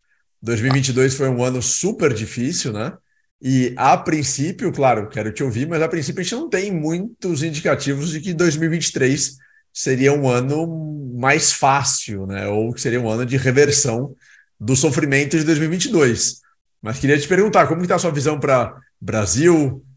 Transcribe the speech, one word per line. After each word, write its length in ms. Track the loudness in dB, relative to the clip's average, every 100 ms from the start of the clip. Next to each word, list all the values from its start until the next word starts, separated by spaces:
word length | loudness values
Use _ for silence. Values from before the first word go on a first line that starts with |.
| _ _ _ _
Dois 180 | -6 -2
mil 120 | 2
e 20 |
vinte 160 | 2 2
e 40 |
dois 220 | 2 2 2
foi 140 | -2
um 120 | 0
ano 200 | 0 -2
super 520 | -2 -2 -2 0 0
difícil, 600 | 0 -4 -4 -4 -4 -4
né? 180 | -6 -8 -10 _ _ _ _
E, 320 | 0 2 2 2
a 220 | 4 4
princípio, 760 | 2 -2 -2 -2 -4 -4 -4
claro, 380 | 2 2 2 -2
quero 240 | -6 -6
te 100 | -4
ouvir, 240 | -4 -2 -2
mas 140 | -2
a 80 | -2
princípio 320 | -2 -4 -6
a 20 |
gente 120 | -6 -6
não 120 | -4
tem 240 | -4 -2
muitos 720 | -4 -2 -4 -6 -8 -6 -4
indicativos 680 | -4 -4 -2 0 -2 -4 -4
de 100 | -6
que 120 | -4
dois 220 | 0 2 2
mil 140 | 0
e 60 | -2
vinte 120 | -2
e 60 |
três 440 | 0 2 2 -2 -8 _ _ _
seria 400 | -8 -2 2 4
um 160 | 4 2
ano 840 | 2 0 -2 -4 -6 -8 -10 -10 -2
mais 340 | 2 2 2
fácil, 760 | 2 2 2 0 -2 -4 -8 -6
né? 200 | -6 -4
Ou 240 | -2 -2
que 80 | -4
seria 220 | -2 -2
um 80 | -2
ano 160 | -2 -2
de 100 | 0
reversão 800 | 2 6 6 4 0 -2 -6 -10 _ _ _ -8
do 160 | 0 2
sofrimento 640 | 2 2 2 2 2 0
de 60 |
dois 140 | 2 2
mil 120 | 0
e 20 |
vinte 140 | -2 0
e 60 |
dois. 500 | 2 2 2 -4 -6 _ _ _ _
Mas 200 | -10 -4
queria 200 | 0 0
te 80 | 2
perguntar, 400 | 2 4 4 2
como 140 | 2
que 60 | 0
tá 80 | 0
a 40 |
sua 120 | 0
visão 280 | -2 -2 0
pra 360 | 2 2 2 -6 _ _
Brasil, 840 | -6 -2 0 2 4 6 2 -2 -12